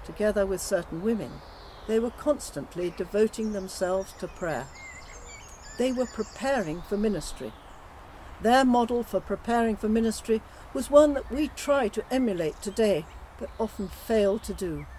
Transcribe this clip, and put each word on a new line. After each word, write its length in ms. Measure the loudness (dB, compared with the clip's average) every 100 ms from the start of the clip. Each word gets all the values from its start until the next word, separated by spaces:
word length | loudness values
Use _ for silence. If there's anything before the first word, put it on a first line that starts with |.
Together 400 | -14 0 0 2
with 160 | 0 -2
certain 420 | 0 -2 -2 -4
women, 280 | -2 -2 -4 -12 -16 -18 -18 -14 0
they 120 | 0
were 120 | 0
constantly 840 | -2 0 0 -2 -10 -8 -4 -4 -4
devoting 560 | -2 2 2 2 -4
themselves 600 | -4 -6 -2 0 0 -2 -10
to 80 | -12
prayer. 380 | -6 -4 -4 -6 -14 -16 -16 -16 -16 -16 -16 -18 -18 -16 -2
They 140 | 0
were 140 | 0 -2
preparing 760 | -4 -8 -4 0 0 0 -4
for 140 | -4 0
ministry. 560 | 2 0 -4 -10 -10 -12 -20 -18 -18 -18 -18 -18 -16 0
Their 220 | 6 6
model 380 | 8 6 4 0
for 180 | 0 -2
preparing 560 | 0 -4 2 2 2 2
for 120 | 2
ministry 540 | 4 2 0 0 0 0 -20 -8
was 160 | -6 8
one 240 | 10 10
that 160 | 4 -2
we 180 | -2 -2
try 400 | -2 2 4 4
to 160 | -2 -2
emulate 480 | 2 2 2 -2 -2
today, 460 | -6 2 4 4 0 -14 -16 -12
but 100 | -12 -4
often 300 | -4 -4 -8
fail 500 | -8 0 4 4 2
to 120 | -4
do. 340 | -6 -4 -4 -8